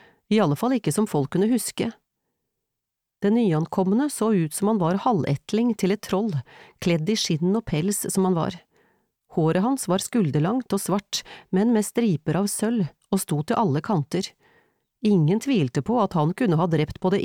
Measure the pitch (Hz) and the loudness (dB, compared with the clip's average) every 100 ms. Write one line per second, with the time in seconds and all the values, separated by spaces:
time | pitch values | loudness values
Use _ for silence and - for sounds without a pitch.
0 | - _ - 214 170 143 247 262 160 175 | -20 _ -2 2 2 0 0 0 0 -2
1 | 214 147 135 170 214 247 - - 220 - | 0 0 0 0 2 0 -2 -6 -6 -8
2 | _ _ _ _ _ _ _ _ _ _ | _ _ _ _ _ _ _ _ _ _
3 | _ _ 202 233 214 156 156 - 190 220 | _ _ 0 2 2 0 0 -2 0 0
4 | 294 - 220 196 156 - 202 220 165 196 | 0 -2 0 0 0 -2 0 0 0 0
5 | 262 190 - 143 - 214 240 214 185 208 | 0 0 0 -4 -2 0 0 0 -2 -2
6 | - 190 220 143 - - - - 180 165 | -4 -4 -2 -4 -6 -16 -20 -6 -2 0
7 | 156 220 - 151 175 220 - 151 190 208 | 0 -2 -2 0 0 -2 -2 -4 -2 -4
8 | - 190 185 170 - 180 _ _ _ _ | -4 0 2 2 0 -4 _ _ _ _
9 | _ _ _ - 160 175 226 269 - 190 | _ _ _ 0 2 2 2 0 0 -2
10 | - 240 160 147 165 254 - 202 - 196 | 0 0 0 2 0 -2 -2 -4 -2 -4
11 | - - - - - 185 226 220 208 247 | -4 -10 -10 -20 -4 0 2 2 0 0
12 | 233 151 - 160 202 - 214 233 151 - | 0 0 0 -2 -2 -2 -2 -2 -2 -6
13 | - 190 - 151 151 - 135 147 - 180 | -4 -4 -2 -4 -2 0 0 0 0 -2
14 | 131 - - _ _ _ _ _ _ _ | -2 -4 -6 _ _ _ _ _ _ _
15 | 214 190 151 214 277 226 131 147 165 240 | 2 4 4 2 2 0 0 -2 -2 0
16 | 196 170 151 - 240 160 175 156 151 - | 0 0 0 0 2 2 2 0 -2 -2
17 | 185 196 | -2 0